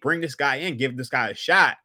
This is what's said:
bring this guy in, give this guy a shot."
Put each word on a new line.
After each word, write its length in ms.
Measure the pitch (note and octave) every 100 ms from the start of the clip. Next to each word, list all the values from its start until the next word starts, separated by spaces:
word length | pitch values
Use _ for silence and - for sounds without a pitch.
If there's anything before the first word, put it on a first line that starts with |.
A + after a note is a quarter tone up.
bring 180 | C#3+ E3+
this 140 | E3
guy 220 | B2+ C#3+ C3+
in, 200 | F3+ C3
give 200 | C3+ B2
this 120 | B2+
guy 200 | C3 A2
a 60 |
shot." 420 | G2 - F#3+ D3+ -